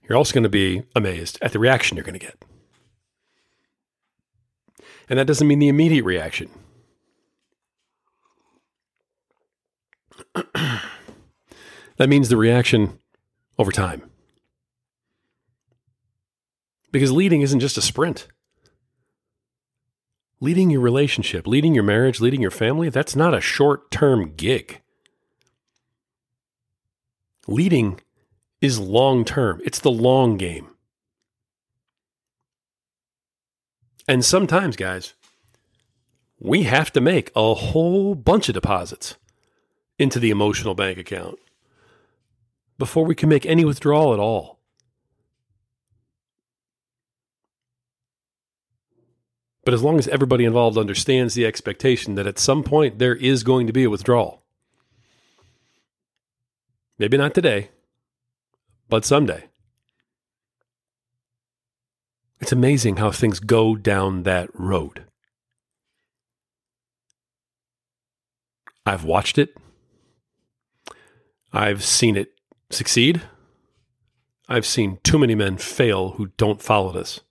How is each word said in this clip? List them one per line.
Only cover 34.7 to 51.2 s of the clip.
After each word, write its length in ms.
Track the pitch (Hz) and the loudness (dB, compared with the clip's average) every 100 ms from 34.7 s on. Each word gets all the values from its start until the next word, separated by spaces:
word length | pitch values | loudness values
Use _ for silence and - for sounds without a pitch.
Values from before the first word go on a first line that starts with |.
| 113 | -6
guys, 380 | 95 92 - _ _ _ _ _ _ _ _ _ _ _ _ _ | -8 -8 -12 _ _ _ _ _ _ _ _ _ _ _ _ _
we 240 | 98 160 | -2 0
have 280 | 135 131 156 | 2 0 2
to 80 | 139 | 2
make 300 | 131 175 - - | 2 0 -2 0
a 180 | 110 | 0
whole 640 | 110 - 160 170 190 196 175 | 0 -2 0 0 0 -2 -2
bunch 340 | 135 202 - | 2 2 0
of 40 | |
deposits 640 | 98 - 92 87 - - - _ _ _ _ _ _ _ - | -4 -2 -2 -4 -14 -16 -18 _ _ _ _ _ _ _ -2
into 220 | 139 123 | -2 0
the 100 | 117 | 0
emotional 460 | 101 104 104 107 95 | 2 0 -2 -6 -4
bank 220 | 98 92 | -6 -6
account 420 | 87 95 87 - _ _ _ _ _ _ _ _ _ _ _ _ _ - | -12 -12 -12 -18 _ _ _ _ _ _ _ _ _ _ _ _ _ -10
before 280 | 131 165 160 | -4 -2 0
we 100 | 156 | 0
can 140 | 156 | 2
make 160 | 147 - | 2 2
any 180 | 165 | 2
withdrawal 500 | 156 139 147 147 151 | 2 0 0 2 2
at 60 | 107 | 2
all. 400 | 107 107 - - _ _ _ _ _ _ _ _ _ _ _ _ _ _ _ _ _ _ _ _ _ _ _ _ _ _ _ _ _ _ _ _ _ _ _ _ _ _ _ _ _ _ _ _ _ _ _ _ _ _ | -2 -4 -8 -20 _ _ _ _ _ _ _ _ _ _ _ _ _ _ _ _ _ _ _ _ _ _ _ _ _ _ _ _ _ _ _ _ _ _ _ _ _ _ _ _ _ _ _ _ _ _ _ _ _ _
But 100 | - | -2
as 80 | 120 | 0
long 160 | 139 160 | 2 2
as 100 | 120 | 0
everybody 360 | 139 131 127 117 | 0 2 2 2
involved 320 | 120 120 107 | 2 2 0
understands 560 | 104 98 - 127 | -2 -4 0 0